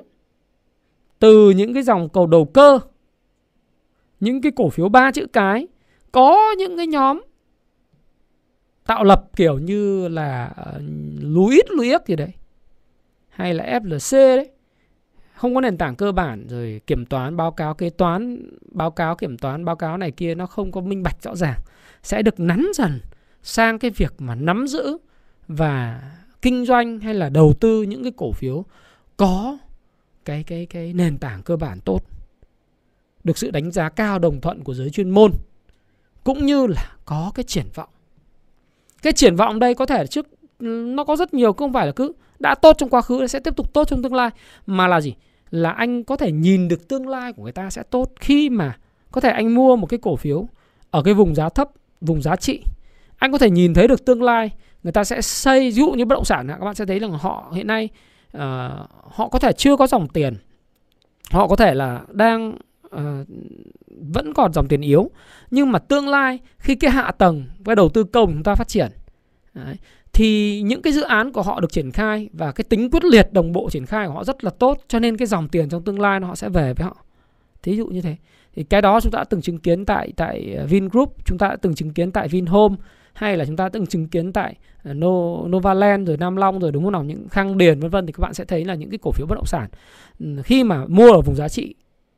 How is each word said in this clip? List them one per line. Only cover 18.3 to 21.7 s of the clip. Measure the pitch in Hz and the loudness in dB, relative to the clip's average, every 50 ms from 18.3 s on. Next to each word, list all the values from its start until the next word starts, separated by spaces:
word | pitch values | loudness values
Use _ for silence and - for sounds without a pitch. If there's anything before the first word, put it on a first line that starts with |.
| 240 - - - - - _ - - | -10 -12 -16 -20 -20 -20 _ -16 -10
báo | 180 160 165 | -6 -6 -6
cáo | 160 - 170 160 170 | -4 -4 -4 -4 -4
kiểm | - - 160 123 117 | -6 -8 -10 -10 -8
toán, | - 135 135 156 175 | -8 -8 -8 -6 -6
báo | 170 170 | -8 -6
cáo | 156 180 156 165 185 | -6 -6 -8 -8 -8
này | 196 160 | -8 -10
kia | 127 - 180 165 165 | -8 -8 -6 -6 -6
nó | 170 180 | -6 -8
không | 180 - - 202 - - | -10 -8 -8 -8 -8 -8
có | 190 | -8
minh | 180 190 196 196 180 | -8 -6 -6 -6 -4
bạch | 175 - - - | -6 -6 -6 -10
rõ | - - | -12 -6
ràng, | 170 185 147 123 - - - | -4 -4 -4 -4 -6 -10 -12